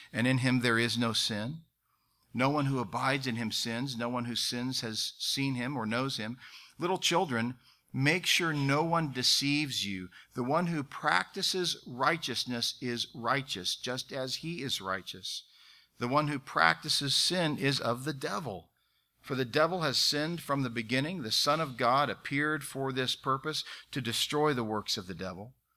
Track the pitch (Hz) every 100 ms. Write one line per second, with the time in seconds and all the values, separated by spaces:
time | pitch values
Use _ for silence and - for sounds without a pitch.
0 | - - 123 131 127 127 120 113 117 110
1 | 120 107 - 107 110 160 - _ _ _
2 | _ _ _ 117 131 147 139 135 107 117
3 | 131 139 131 117 113 - 120 117 139 117
4 | 120 123 120 113 - 123 127 127 120 107
5 | - - - - 139 127 123 143 110 117
6 | 135 131 107 127 - - - - 175 180
7 | - 170 185 120 117 127 _ _ _ 127
8 | 135 175 - - 170 147 139 143 165 165
9 | 156 123 123 - 139 147 147 123 101 95
10 | 90 - - - 123 156 175 165 139 -
11 | 151 170 190 - 185 185 175 - - 123
12 | 135 165 156 117 - 123 117 - 127 120
13 | - - 113 135 139 98 90 - - 127
14 | - 139 131 123 156 170 135 - 95 95
15 | 90 95 92 - - _ - - _ -
16 | 120 139 147 143 - 147 160 165 151 -
17 | 139 131 - 185 165 147 139 139 120 120
18 | 135 139 151 202 151 92 85 _ _ _
19 | _ _ - 127 123 143 160 185 156 120
20 | - 147 156 170 147 139 131 117 110 127
21 | 147 185 110 - 147 156 156 120 123 131
22 | 143 98 - 143 151 156 139 139 135 131
23 | 127 - 135 135 156 151 - - - 143
24 | 120 113 - 147 151 131 110 107 - -
25 | 90 87 92 90 110 - _